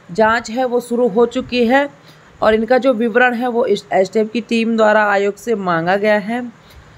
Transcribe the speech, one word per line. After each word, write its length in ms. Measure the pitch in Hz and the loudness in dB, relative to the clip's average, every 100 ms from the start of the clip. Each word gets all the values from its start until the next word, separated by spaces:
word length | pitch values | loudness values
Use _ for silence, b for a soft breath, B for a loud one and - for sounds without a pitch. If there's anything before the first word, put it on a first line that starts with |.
| - | -8
जांच 380 | 170 220 233 226 | 0 0 0 -4
है 140 | 233 | -4
वो 160 | 254 240 | -2 -2
शुरू 280 | 240 233 247 | -2 -2 0
हो 180 | 202 233 | 2 0
चुकी 400 | 254 254 247 226 | -2 -4 0 2
है 240 | 269 285 - B B B B | 2 0 -8 B B B B
और 120 | 214 | 0
इनका 240 | 220 226 254 | 2 2 2
जो 140 | 262 | 2
विवरण 420 | 220 240 220 254 | 0 0 2 2
है 140 | 233 247 | 0 -2
वो 180 | 233 - | -2 0
इस 180 | 202 - | -2 -2
एसटीएफ़ 360 | 190 190 220 220 | 0 0 -2 -2
की 120 | 240 | -4
टीम 360 | 214 233 226 226 | -4 -2 0 2
द्वारा 280 | 214 214 | 4 4
आयोग 320 | 208 202 202 196 | 2 0 -2 -4
से 180 | 240 | -4
मांगा 420 | 214 185 165 170 202 | -4 -2 -2 0 0
गया 220 | 214 208 | 2 0
है 340 | 196 240 247 - B B B | -2 -8 -8 -14 B B B